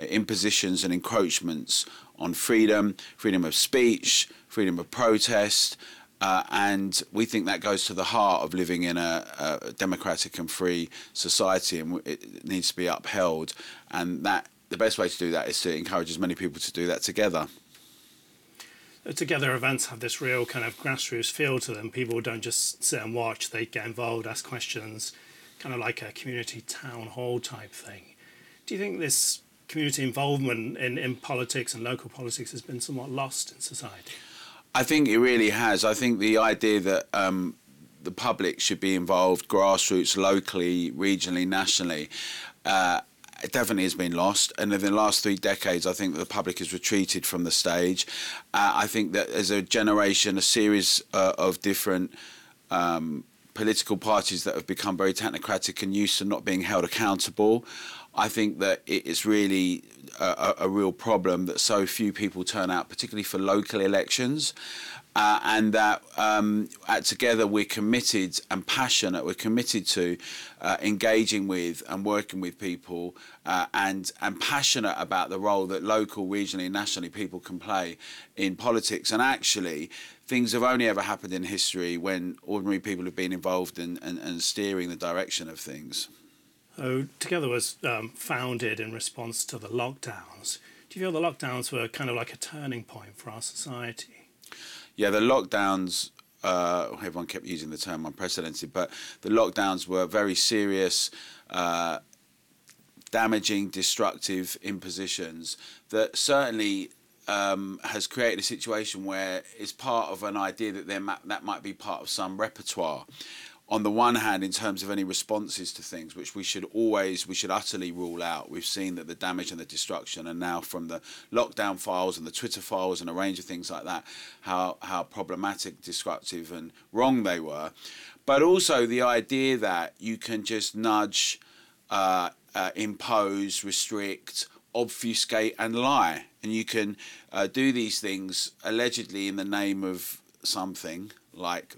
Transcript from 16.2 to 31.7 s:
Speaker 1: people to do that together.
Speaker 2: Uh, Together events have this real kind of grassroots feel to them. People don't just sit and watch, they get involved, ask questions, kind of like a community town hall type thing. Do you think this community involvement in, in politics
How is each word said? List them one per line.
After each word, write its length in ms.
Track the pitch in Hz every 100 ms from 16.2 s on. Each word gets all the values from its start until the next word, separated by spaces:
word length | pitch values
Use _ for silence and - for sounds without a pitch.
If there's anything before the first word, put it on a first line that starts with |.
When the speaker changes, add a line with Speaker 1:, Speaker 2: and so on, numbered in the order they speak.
| 92 82
Speaker 1:
people 240 | 90 85
to 120 | -
do 140 | - 87
that 160 | 85
together. 460 | - 92 104 82 76 - _ - - - - - _ _ _ - - - - - -
Speaker 2:
Uh, 60 |
Together 420 | 143 156 151 135
events 320 | 127 131 131 -
have 140 | 117
this 200 | 120 -
real 240 | 131 127
kind 180 | 120 127
of 140 | 113 -
grassroots 540 | 139 131 - 117 113
feel 260 | - 147 131
to 120 | -
them. 180 | 110 113
People 300 | 127 117 117
don't 220 | 117 113
just 420 | 117 - - -
sit 160 | - 131
and 140 | 110
watch, 340 | 120 113 107 -
they 160 | 113
get 220 | 113 117 110
involved, 400 | 113 117 117 110
ask 200 | 110 -
questions, 680 | 120 - 117 110 110 - - - - - -
kind 160 | 147
of 60 | 123
like 220 | 117 117
a 100 | 104
community 480 | - 135 123 113 113
town 460 | 113 - 135 120 110
hall 340 | 127 123 123
type 320 | - - 104
thing. 300 | - - 101 - _ - - - - -
Do 80 |
you 40 | 190
think 220 | 202 185
this 400 | 151 - - - _ _ -
community 340 | 156 147 135
involvement 760 | 131 135 143 143 131 113 113 -
in, 220 | 127 123
in 180 | 127 123
politics 560 | - 127 123 135 117